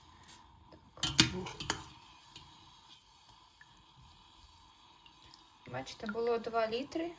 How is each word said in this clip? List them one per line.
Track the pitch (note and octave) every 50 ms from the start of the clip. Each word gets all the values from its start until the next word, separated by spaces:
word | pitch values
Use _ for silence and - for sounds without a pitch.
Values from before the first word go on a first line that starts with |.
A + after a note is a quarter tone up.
| - - - - - - - - - - - - - - - - - - - -
Так. | - - - - - - F#3 F#3 F#3 - - - - - - - - - - - - - - - - - - - - - - - - - - - - - - - - - - - - - - - - - - - - - - - - - - - - - - - - - - - - - - - - - - - - - - - - - - - - - - - - - - - - -
Бачите, | A#3 B3+ C4 - - - A#3
було | G#3+ G#3 A#3 A#3 A#3+ A#3 A#3
два | A3+ A#3+ A3+ A#3 A3 A3
літри | A3+ B3 C#4 - - D#4+ E4 E4+ -